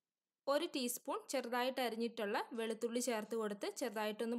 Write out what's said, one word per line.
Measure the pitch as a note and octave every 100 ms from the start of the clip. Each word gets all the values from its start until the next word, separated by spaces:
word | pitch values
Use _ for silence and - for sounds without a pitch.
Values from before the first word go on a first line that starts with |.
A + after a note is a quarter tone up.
| _ _ _ _ -
ഒരു | C#4+ E4+
ടീസ്പൂൺ | D4 B3 - - F#4+ -
ചെറുതായിട്ട് | C4+ A#3+ A#3+ B3 C4 B3
അരിഞ്ഞിട്ടുള്ള | A3 A#3 A#3 G#3 A#3+ G#4+ A#3+
വെളുത്തുള്ളി | A3+ A3+ A#3+ A#3 A#3+
ചേർത്ത് | A3 G#3 A#3
കൊടുത്ത് | G#3+ G#3 F4+ G#4
ചെറുതായിട്ടൊന്ന് | B3 G#3 G#3+ G#3+ A3+